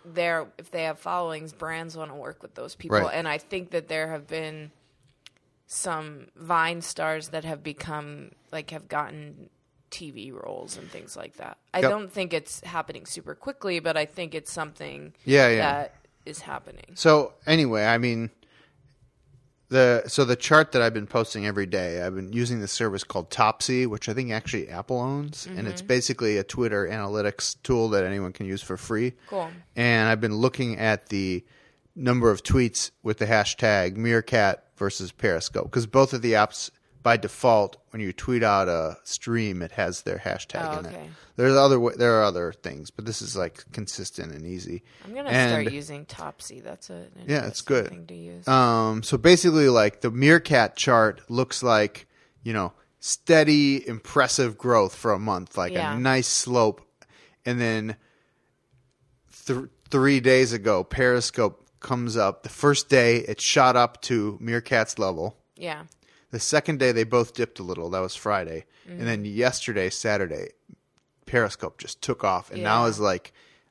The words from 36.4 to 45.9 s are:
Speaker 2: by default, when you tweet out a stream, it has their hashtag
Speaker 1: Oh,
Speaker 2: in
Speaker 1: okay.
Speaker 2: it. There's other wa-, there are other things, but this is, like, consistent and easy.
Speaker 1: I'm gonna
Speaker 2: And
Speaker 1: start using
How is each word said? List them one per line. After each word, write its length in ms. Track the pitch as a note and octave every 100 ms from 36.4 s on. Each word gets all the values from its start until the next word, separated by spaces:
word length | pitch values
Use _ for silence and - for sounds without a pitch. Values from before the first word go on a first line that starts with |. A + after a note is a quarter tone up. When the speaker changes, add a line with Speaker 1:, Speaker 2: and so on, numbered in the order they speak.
| G#2+ - - _ _ _
Speaker 2:
by 160 | A#2 A#2
default, 600 | G2 - B2+ A2 G2 - _
when 120 | A2
you 100 | G2+
tweet 300 | - - B2
out 260 | A2 G2+ F#2
a 280 | E2+ D#2+ E2
stream, 580 | - - - A#2 G#2+ F2+
it 80 | E2
has 300 | - F#2 F#2
their 160 | - F2+
hashtag 560 | F#2+ F#2+ - - D#3+
Speaker 1:
Oh, 40 | D#3
Speaker 2:
in 60 | E3+
Speaker 1:
okay. 100 | F3
Speaker 2:
it. 60 | D#3 D#3+ - -
There's 180 | B2+ C3+
other 220 | C#3 B2+
wa-, 160 | A#2+ -
there 220 | A#2+ A2
are 60 |
other 280 | G#2 F2 E2+
things, 380 | - - C#2+ D#2+
but 160 | - A2
this 160 | G#2+
is, 140 | G#2 G2
like, 280 | F2 - -
consistent 600 | - G2+ - - - D#2+
and 120 | D2+
easy. 380 | E2 F2+ E2 F2 _ _
Speaker 1:
I'm 100 | G3
gonna 160 | B3 C#4+
Speaker 2:
And 320 | B2+ B2 A#2
Speaker 1:
start 100 | -
using 320 | C#3+ D3